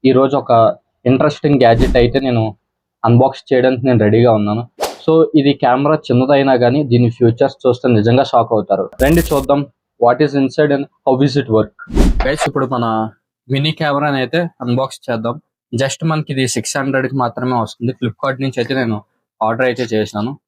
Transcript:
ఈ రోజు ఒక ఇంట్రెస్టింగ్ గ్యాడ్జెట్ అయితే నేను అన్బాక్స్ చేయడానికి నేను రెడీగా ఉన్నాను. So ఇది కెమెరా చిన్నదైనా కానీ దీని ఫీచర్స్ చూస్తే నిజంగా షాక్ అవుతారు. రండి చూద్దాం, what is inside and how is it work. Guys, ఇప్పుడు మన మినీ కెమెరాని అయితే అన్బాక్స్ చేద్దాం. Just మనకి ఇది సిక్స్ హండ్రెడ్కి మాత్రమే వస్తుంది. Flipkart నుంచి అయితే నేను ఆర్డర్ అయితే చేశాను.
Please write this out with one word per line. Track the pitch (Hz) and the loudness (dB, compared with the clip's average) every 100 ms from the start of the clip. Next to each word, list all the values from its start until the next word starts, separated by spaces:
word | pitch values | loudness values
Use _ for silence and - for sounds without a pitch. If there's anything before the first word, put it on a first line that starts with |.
| 131 | 4
ఈ | 127 | 2
రోజు | 135 139 | 2 0
ఒక | 120 117 110 - _ _ 123 | 0 2 2 0 _ _ 0
ఇంట్రెస్టింగ్ | 131 151 147 151 139 | 2 2 0 0 4
గ్యాడ్జెట్ | 120 117 127 127 | 4 4 2 2
అయితే | 120 135 135 | 2 0 0
నేను | 120 110 104 _ _ _ _ 113 | -2 -2 -6 _ _ _ _ 2
అన్బాక్స్ | 120 135 131 - | 4 2 -2 -2
చేయడానికి | 131 127 127 131 | 2 2 0 0
నేను | 120 | 2
రెడీగా | 107 107 120 110 | 4 4 4 2
ఉన్నాను. | 104 107 117 _ - - | 0 -4 -6 _ -8 -6
So | - 160 156 156 | 0 2 4 2
ఇది | 139 139 | 2 0
కెమెరా | 127 127 143 151 - | 0 0 0 -2 0
చిన్నదైనా | 123 131 143 135 127 | 0 2 2 2 2
కానీ | 120 139 143 | 2 0 0
దీని | 120 120 117 | 2 2 2
ఫీచర్స్ | 120 113 139 - | 0 2 -2 0
చూస్తే | 131 120 131 113 | -2 0 2 2
నిజంగా | 107 123 139 | 4 2 2
షాక్ | 123 117 110 | 0 0 -2
అవుతారు. | 95 95 95 - | 0 -2 -4 -2
రండి | 131 170 165 | 0 0 0
చూద్దాం, | 147 131 143 139 _ _ _ | -2 0 -2 -2 _ _ _
what | 120 123 151 | 0 2 0
is | 139 | 0
inside | 135 131 151 139 | -2 0 0 0
and | 143 _ - | -4 _ -2
how | 131 139 | 0 2
is | 135 | 0
it | 117 110 | 0 0
work. | 107 _ - - - - 127 | 0 _ -8 0 2 2 -2
Guys, | 151 240 | -2 -4
ఇప్పుడు | 143 131 | -4 -4
మన | 127 117 110 110 _ _ _ _ | -4 -2 -4 -6 _ _ _ _
మినీ | 135 147 160 | -4 -4 -2
కెమెరాని | 156 143 147 139 | -2 -2 -2 -2
అయితే | 127 165 170 _ 123 | -2 -2 -4 _ -4
అన్బాక్స్ | 120 135 - - | -4 -4 -8 -8
చేద్దాం. | 117 117 143 _ _ _ 117 | -6 -4 -8 _ _ _ -4
Just | 131 - 160 | -4 -4 -4
మనకి | 156 151 135 | -4 -6 -4
ఇది | 127 | -4
సిక్స్ | - 110 147 | -4 -6 -6
హండ్రెడ్కి | 135 135 131 135 | -4 -4 -4 -4
మాత్రమే | 120 117 127 127 | -6 -4 -4 -4
వస్తుంది. | 107 - 117 127 | -6 -6 -8 -6
Flipkart | 123 - 135 127 | -8 -6 -6 -4
నుంచి | 135 127 | -6 -6
అయితే | 117 135 | -4 -4
నేను | 120 107 - _ _ _ 110 | -4 -6 -8 _ _ _ -4
ఆర్డర్ | 117 127 | 0 -2
అయితే | 120 117 | -2 -4
చేశాను. | 110 107 107 113 147 | -2 -2 -4 -8 -10